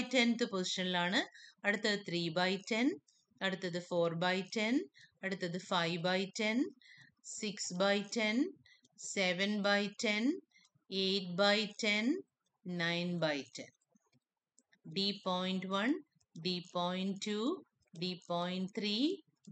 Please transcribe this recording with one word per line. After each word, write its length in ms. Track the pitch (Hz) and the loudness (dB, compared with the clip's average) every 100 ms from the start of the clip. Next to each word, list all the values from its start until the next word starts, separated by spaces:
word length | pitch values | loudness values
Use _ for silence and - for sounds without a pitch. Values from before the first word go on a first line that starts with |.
| 254 262 | 6 4
tenth 280 | 233 233 233 | 4 4 0
പൊസിഷനിലാണ്, 680 | 190 180 - 185 180 175 226 370 - - - 202 | 0 -2 -2 0 2 2 0 -2 -6 -20 -6 -2
അടുത്തത് 320 | 208 214 202 196 | 0 2 0 0
three 180 | 170 170 165 | -2 0 2
by 120 | 185 190 - | 2 0 -2
ten, 180 | 220 269 415 _ _ _ - 190 | 0 2 0 _ _ _ -6 -4
അടുത്തത് 340 | 185 185 175 170 | -2 -4 -4 -2
four 200 | 175 170 165 180 | 0 2 2 0
by 120 | 190 185 226 | 0 -2 -2
ten, 180 | 214 277 403 - - _ | 0 0 -2 -12 -20 _
അടുത്തത് 340 | 190 190 180 180 - | -6 -4 -4 -4 -2
five 260 | 185 165 180 180 | 0 2 0 0
by 120 | 185 196 - | 0 -2 -2
ten, 160 | 214 233 370 - - - - _ - - | -2 0 -2 -4 -20 -20 -20 _ -16 -8
six 160 | 214 208 - 180 | -6 -6 -6 2
by 160 | 196 202 202 233 | 4 4 0 -2
ten, 200 | 214 233 359 - - - _ - - | 0 2 0 -2 -20 -20 _ -16 -8
seven 380 | 202 185 175 202 214 202 | 0 2 2 0 2 4
by 140 | 202 208 208 | 4 2 0
ten, 200 | 226 208 247 381 - _ - _ - | 0 2 2 0 -6 _ -20 _ -8
eight 440 | 190 190 196 185 175 | -2 2 2 0 2
by 200 | 202 208 214 - | 4 4 2 -2
ten, 440 | 214 208 233 370 - _ _ _ 180 | 0 2 2 0 -4 _ _ _ -8
nine 520 | 175 170 170 180 175 | -2 0 0 0 0
by 260 | 160 143 127 - | 0 0 -4 -12
ten. 160 | - _ _ _ _ _ _ _ _ _ _ _ 165 | -14 _ _ _ _ _ _ _ _ _ _ _ -8
D 280 | 160 196 202 | -2 -2 -2
point 460 | 190 180 185 190 185 | -2 0 0 -2 -2
one, 240 | 196 226 349 - _ _ 170 175 | 0 0 0 -4 _ _ -6 -4
D 200 | 180 175 | -2 -4
point 480 | 180 175 185 190 196 | -2 -2 0 -2 -2
two, 420 | 214 208 240 370 - _ _ 170 | -2 -2 0 -2 -6 _ _ -8
D 240 | 180 180 - | -6 -6 -4
point 420 | 175 175 185 190 220 | -2 -2 -2 -4 -4
three, 480 | 208 208 294 392 - _ - | -2 0 0 -2 -10 _ -12